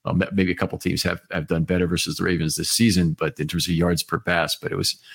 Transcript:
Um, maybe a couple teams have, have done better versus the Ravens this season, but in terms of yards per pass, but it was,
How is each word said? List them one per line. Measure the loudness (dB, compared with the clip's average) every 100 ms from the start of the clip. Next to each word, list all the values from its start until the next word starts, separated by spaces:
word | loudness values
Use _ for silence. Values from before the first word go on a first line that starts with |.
| -2
Um, | 0 2
maybe | 2 0
a | 0
couple | -2 -2
teams | -4 -2
have, | -2 -4 -6
have | -6 -2
done | 0
better | 2 2 2
versus | 0 -2 -2
the |
Ravens | -2 0 -2 -2
this | -2
season, | 2 4 4 2
but | 2 -4 -2
in | -4
terms | -2 0
of |
yards | 2 2 2
per | -2 -4
pass, | 0 0 0 -2
but | -4
it | -2
was, | -4 -4 -14